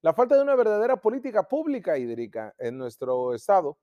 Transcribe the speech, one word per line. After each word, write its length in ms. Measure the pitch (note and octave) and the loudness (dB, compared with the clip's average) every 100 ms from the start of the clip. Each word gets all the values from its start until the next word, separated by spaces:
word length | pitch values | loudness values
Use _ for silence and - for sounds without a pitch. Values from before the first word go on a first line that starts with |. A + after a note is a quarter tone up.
la 120 | D#3+ | 2
falta 240 | D#3+ B3 C#4 | 2 4 4
de 40 | |
una 140 | C#4 C4 | 4 2
verdadera 400 | A3 G#3 A#3+ C4 | 2 2 0 0
política 480 | A3 B3+ C4 G#3+ | 0 -2 -2 -2
pública 540 | - C#4+ D#4 C4 F#3 D3 | 0 -4 -2 -4 -2 -2
hídrica 580 | A#2+ A#2 A2+ A2+ G#2+ _ | -2 -6 -8 -10 -12 _
en 200 | A#2+ B2+ | -8 -8
nuestro 560 | B2+ - B2+ B2+ B2 | -12 -8 -4 -2 -2
estado 440 | A#2+ - G3 D3+ D#3 | -4 2 2 2 -10